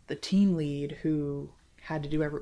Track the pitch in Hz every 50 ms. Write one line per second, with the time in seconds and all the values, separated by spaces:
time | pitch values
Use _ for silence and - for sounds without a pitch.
0 | _ - 147 143 - - 190 196 202 196 180 160 151 143 143 143 143 143 143 -
1 | - 160 156 151 147 143 143 143 143 143 - _ _ _ _ - - - 160 156
2 | 143 143 156 151 156 147 143 -